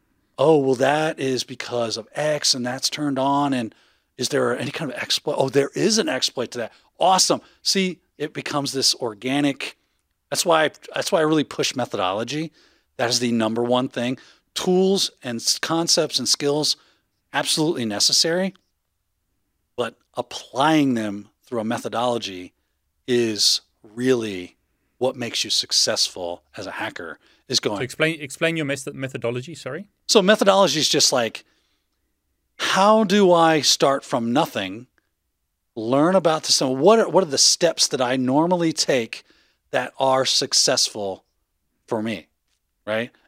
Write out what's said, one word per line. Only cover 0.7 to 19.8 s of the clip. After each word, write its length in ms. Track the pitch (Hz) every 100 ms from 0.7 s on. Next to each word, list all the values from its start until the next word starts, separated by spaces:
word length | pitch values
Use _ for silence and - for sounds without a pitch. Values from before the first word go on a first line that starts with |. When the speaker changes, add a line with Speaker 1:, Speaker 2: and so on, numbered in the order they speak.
| 127
Speaker 1:
that 420 | 135 151 156 -
is 260 | 135 123
because 520 | - 127 - 120 113 110
of 120 | 104
X, 400 | - 151 147 -
and 100 | 131
that's 260 | 120 131 -
turned 280 | - 147 131
on, 340 | 139 139 143
and 220 | 131 113 - _ _ _ -
is 120 | 123
there 280 | 139 123 123
any 140 | 127
kind 200 | - 147
of 80 | -
exploit? 380 | - - - -
Oh, 100 | 135
there 220 | 143 135
is 240 | - 180 220
an 100 | -
exploit 420 | 131 - - 113
to 80 | 123
that. 140 | 110 _ _ -
Awesome." 420 | 175 185 - 170 - _
See, 380 | - 196 185 - _ -
it 160 | 156
becomes 380 | 147 - 143 139
this 220 | 131 120 -
organic, 800 | 120 104 127 143 143 131 - - _ _ _ _ -
that's 160 | 143
why, 280 | 180 160 151 - -
that's 160 | 143 -
why 100 | 180
I 20 |
really 220 | 156 156
push 300 | 135 - 143
methodology. 760 | 127 120 104 92 101 117 151 165 _ _ _ _ -
That 140 | 120
is 100 | 120
the 100 | 123
number 320 | 117 110 117
one 260 | 120 123 131
thing. 300 | 131 120 131 - _ _
Tools 580 | - 185 185 190 196 - _
and 180 | 127 113
s-, 180 | - -
concepts 580 | - 165 165 - 151 -
and 100 | 120
skills, 480 | - 143 147 143 - _ _ _ _ _
absolutely 520 | 139 - 170 156 160
necessary, 720 | 110 101 - - 165 175 190 - _ _ _ _ _ _ _ _ _ _ _
but 200 | -